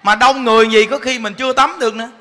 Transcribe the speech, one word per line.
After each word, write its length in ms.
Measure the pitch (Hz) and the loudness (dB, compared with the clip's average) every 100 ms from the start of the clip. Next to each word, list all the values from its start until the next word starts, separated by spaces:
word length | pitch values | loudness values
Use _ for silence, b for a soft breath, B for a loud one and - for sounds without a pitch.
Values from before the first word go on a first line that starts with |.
Mà 120 | 202 | 0
đông 300 | 214 247 269 | 2 2 2
người 240 | 247 220 220 | 2 2 4
gì 180 | 220 214 | 4 2
có 120 | 277 | -2
khi 200 | 254 254 | -6 -6
mình 160 | 214 | -8
chưa 180 | 196 262 | -6 -4
tắm 260 | 262 285 359 | 0 0 0
được 160 | 240 | -6
nữa. 160 | 220 233 - | -6 -14 -16